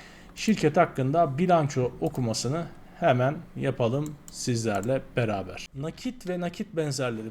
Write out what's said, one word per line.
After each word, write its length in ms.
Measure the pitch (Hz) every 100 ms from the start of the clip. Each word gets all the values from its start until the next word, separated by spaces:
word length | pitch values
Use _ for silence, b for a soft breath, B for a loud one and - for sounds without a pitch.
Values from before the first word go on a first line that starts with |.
| B B B -
Şirket 420 | - 208 156 147
hakkında 600 | 165 - 131 160 165 131
bilanço 540 | 180 170 143 131 123 -
okumasını 640 | 165 - 120 - 120 156 165 - - -
hemen 360 | 170 123 127 156 - -
yapalım 580 | 135 - 117 131 151 151 -
sizlerle 680 | - - 117 113 101 104 131 - -
beraber. 520 | 117 101 92 - - 131
Nakit 540 | 151 165 254 247 180
ve 100 | 180
nakit 360 | 175 175 214 160
benzerleri 540 | 151 135 127 113 110